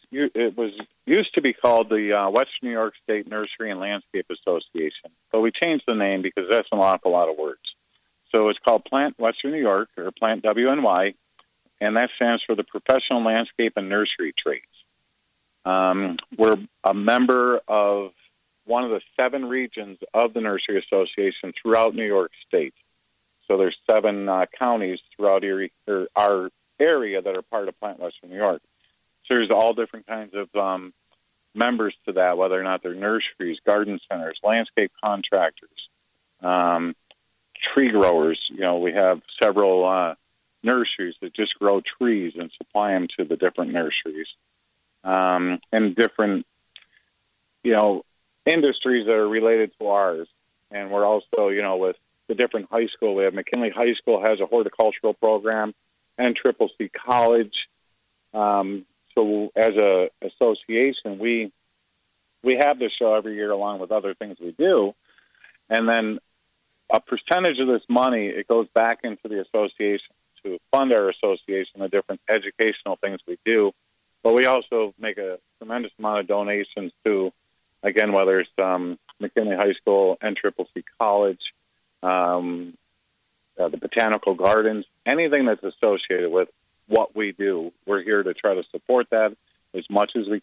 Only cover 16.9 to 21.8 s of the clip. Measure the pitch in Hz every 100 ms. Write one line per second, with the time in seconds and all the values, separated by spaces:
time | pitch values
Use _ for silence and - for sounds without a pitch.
16.9 | 98 104 123 127 127 123 120 - 107 101
17.9 | 101 95 - _ _ _ _ - 120 123
18.9 | 107 - - 127 139 127 127 123 - 101
19.9 | 95 - 110 117 113 110 98 - 98 -
20.9 | 98 90 - 98 90 95 - 113 113